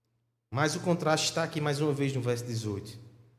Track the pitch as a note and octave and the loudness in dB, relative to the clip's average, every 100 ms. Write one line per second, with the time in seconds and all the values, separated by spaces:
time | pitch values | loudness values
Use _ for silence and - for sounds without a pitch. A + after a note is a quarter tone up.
0 | _ _ _ _ _ B2 D3+ F3 F3 E3+ | _ _ _ _ _ 0 2 2 0 2
1 | D#3 D#3 - E3 E3 D#3 D3+ C#3+ D3+ C#3 | 2 2 2 -2 -2 0 0 2 2 2
2 | C#3 C3 A#2+ A#2+ A#2+ A2+ G#2+ G2+ - - | 0 0 0 -2 -2 -4 -4 -6 -8 -16
3 | - - _ | -20 -20 _